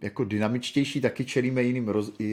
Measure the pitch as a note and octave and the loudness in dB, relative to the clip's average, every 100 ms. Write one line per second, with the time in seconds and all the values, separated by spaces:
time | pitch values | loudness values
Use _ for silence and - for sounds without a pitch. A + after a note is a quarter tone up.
0 | G#2 - A2 G#2 G#2+ B2 - C#3+ C#3 D3 | -8 -4 -2 0 0 0 -2 0 0 2
1 | B2 - C3 C3+ B2 B2+ B2 B2+ A2 G#2 | 0 0 -2 0 2 2 2 2 0 0
2 | G#2 - G#2+ | -2 -4 0